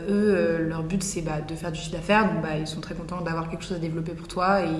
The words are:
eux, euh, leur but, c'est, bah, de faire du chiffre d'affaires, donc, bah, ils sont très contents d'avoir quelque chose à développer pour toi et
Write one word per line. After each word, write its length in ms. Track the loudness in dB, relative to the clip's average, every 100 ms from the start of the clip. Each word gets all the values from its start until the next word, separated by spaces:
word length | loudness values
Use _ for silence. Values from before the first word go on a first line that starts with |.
| 2
eux, 0 |
euh, 600 | 4 6 6 4 2 0
leur 140 | -2
but, 180 | -2 -2
c'est, 180 | -2 -4
bah, 220 | -2 -4 -4
de 80 |
faire 160 | -6 -4
du 80 | -6
chiffre 140 | -6
d'affaires, 400 | -6 4 6 6
donc, 100 | 2
bah, 140 | -2 -2
ils 80 | -4
sont 140 | -6
très 140 | -8
contents 260 | -8 -6 -4
d'avoir 300 | -2 -4 -4
quelque 120 | -6
chose 140 | -6 -4
à 20 |
développer 340 | -2 -4 -4
pour 140 | -8 -6
toi 380 | 0 4 4
et 40 | 2